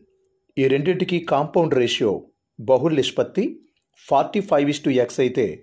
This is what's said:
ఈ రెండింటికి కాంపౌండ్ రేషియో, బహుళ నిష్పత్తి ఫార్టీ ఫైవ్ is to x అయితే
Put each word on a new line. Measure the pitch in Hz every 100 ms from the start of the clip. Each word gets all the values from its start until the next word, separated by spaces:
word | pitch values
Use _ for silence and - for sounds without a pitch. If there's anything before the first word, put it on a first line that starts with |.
| _ _ _ _ _ -
ఈ | 135
రెండింటికి | 139 147 175 180 175
కాంపౌండ్ | 165 139 156 180 160
రేషియో, | 131 120 - 113 85 - _ _ -
బహుళ | 110 127 156 156
నిష్పత్తి | - - 120 - 277 - _ _ _ _ -
ఫార్టీ | 143 156 208
ఫైవ్ | 196 147 147
is | 147
to | 147 127 117
x | -
అయితే | 127 135 107 78